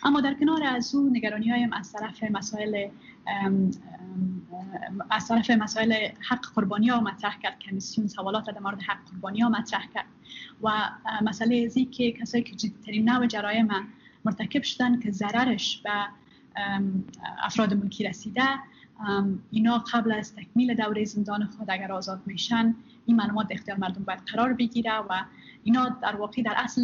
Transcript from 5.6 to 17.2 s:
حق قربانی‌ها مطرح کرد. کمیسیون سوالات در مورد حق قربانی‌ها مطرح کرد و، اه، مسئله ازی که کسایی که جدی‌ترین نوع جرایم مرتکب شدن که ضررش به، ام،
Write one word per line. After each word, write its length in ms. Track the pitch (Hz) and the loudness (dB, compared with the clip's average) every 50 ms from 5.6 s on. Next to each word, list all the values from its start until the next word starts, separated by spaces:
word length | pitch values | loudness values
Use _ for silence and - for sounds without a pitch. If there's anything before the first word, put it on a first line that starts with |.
| 214 208 - 220 220 226 226 220 214 - - - - - | 4 2 -2 0 2 2 2 2 0 -2 -6 -8 -6 -4
حق 160 | 247 240 - - - | -4 -4 -4 -4 -2
قربانی‌ها 440 | 226 202 190 208 208 220 240 247 240 | 0 0 0 2 2 4 4 4 4
مطرح 380 | 220 196 190 - - 202 - - | 2 0 -2 -4 -6 -6 -6 -4
کرد. 200 | - 190 - - | -6 -6 -6 -6
کمیسیون 480 | - 196 190 190 185 - - 226 214 202 | -12 -8 -8 -6 -6 -4 -2 -2 -2 -2
سوالات 380 | - 202 190 196 202 214 214 | -2 -4 -4 -2 -2 -2 -2
در 140 | 220 202 202 | -4 -10 -6
مورد 220 | 196 196 202 196 | -6 -6 -6 -6
حق 280 | 180 - 202 - - - | -4 -6 -6 -6 -6 -16
قربانی‌ها 380 | 185 180 185 190 196 214 233 240 | -14 -10 -8 -6 0 2 4 4
مطرح 380 | 214 208 - - - 196 - - - | 4 2 0 -2 -4 -6 -6 -6 -8
کرد 120 | 214 - - - - - - - - - - - - | -8 -8 -8 -12 -20 -20 -20 -18 -18 -18 -18 -12 -2
و، 60 | 208 220 | 0 0
اه، 560 | 214 214 208 - - - - 220 220 214 214 | 2 2 0 -2 -4 -8 -8 -6 -2 0 0
مسئله 400 | 220 - - 220 233 247 240 233 | -2 0 0 2 2 4 2 2
ازی 200 | 233 - 262 254 | 2 2 2 0
که 260 | - - - 247 233 | 0 0 0 0 0
کسایی 320 | 233 - 233 - - 240 233 | 0 -2 -8 -2 -2 -2 -2
که 120 | - - | -2 -6
جدی‌ترین 540 | - - 202 - - - 208 208 214 220 226 | -6 -6 -6 -6 -8 -10 -4 0 2 4 4
نوع 180 | 247 254 247 233 | 4 4 4 2
جرایم 420 | - 208 208 208 214 226 226 214 202 190 214 - - - - - - _ - | 0 0 -2 0 2 2 2 2 2 -2 -4 -6 -14 -20 -20 -20 -14 _ -2
مرتکب 380 | 220 190 - - - - 285 269 | -2 -2 -2 -4 -2 -2 -2 -2
شدن 360 | - - - 247 247 240 240 | -2 -2 0 2 2 2 2
که 120 | 233 214 | 2 -2
ضررش 720 | 196 190 208 202 208 233 254 262 214 190 - - - - - | -2 -2 -2 -2 2 2 2 2 2 0 0 -4 -4 -4 -4
به، 80 | 208 208 208 202 202 - - - - - - - - - | -2 -2 -2 -2 -4 -8 -16 -20 -20 -20 -20 -20 -14 -8
ام، 480 | - 202 202 196 196 196 98 190 190 - - - - | -6 -4 -2 0 0 0 0 0 -2 -2 -4 -10 -12